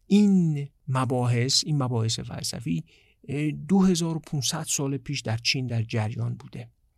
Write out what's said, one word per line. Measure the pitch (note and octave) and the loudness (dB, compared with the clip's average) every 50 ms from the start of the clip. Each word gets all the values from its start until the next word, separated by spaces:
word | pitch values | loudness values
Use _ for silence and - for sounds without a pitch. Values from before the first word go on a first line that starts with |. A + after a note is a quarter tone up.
| _ | _
این | - G3 G#3 G#3 G3+ F#3+ F#3 E3+ D#3+ D3+ C#3+ C#3+ C#3+ _ _ _ C#3+ | 4 6 6 6 6 6 4 4 2 0 -2 -6 -10 _ _ _ -2
مباحث، | C3 C3 C3 B2 C3+ B2 B2 A#2+ A#2+ A#2+ A#2+ C3+ - - - | -2 0 0 0 0 0 2 2 2 2 2 2 2 0 2
این | E3+ D3+ C#3+ | 2 0 0
مباحث | C3 B2 B2 A2+ A2 A2+ - - | 0 0 0 0 0 0 -2 -4
فلسفی، | A#2+ A#2+ - - - - - - - D#3+ E3+ D#3+ - - _ _ _ _ _ _ - - | -6 -10 -10 -8 -8 -8 -8 -6 -4 -4 -4 -4 -4 -8 _ _ _ _ _ _ -12 -8
اه، | C#3 D3 D3+ D3+ | -6 -4 -2 -4
دو | C#3+ C#3+ D3 D3 F#3+ G3 | -4 -6 -2 2 4 4
هزار | F#3 F#3 F3+ D#3+ E3+ E3 D#3+ | 6 4 4 2 0 -2 -4
و | D#3+ | -6
پونصد | - - D#3+ C#3+ A#2 - - D3+ | -6 -6 -4 -4 -2 -2 -4 -4
سال | D3 - - - C#3 C#3 C#3 | -4 -4 -4 -2 -2 -2 -4
پیش | C3 - - C#3 B2 | -4 -6 -6 -8 -6
در | - A2+ A#2 | -4 -4 -4
چین | A#2 - - - C3+ B2+ | -2 -2 -2 -2 -2 -2
در | A#2+ A#2+ A#2 | -2 -2 -2
جریان | A2 A2 A#2+ A2+ G#2+ G#2+ A#2+ A2 A#2 A#2+ A#2+ | -2 -2 -2 -2 -2 -2 -4 -6 -6 -6 -6
بوده | A2+ - - - B2+ A#2 - _ _ _ _ _ | -8 -12 -14 -14 -14 -14 -16 _ _ _ _ _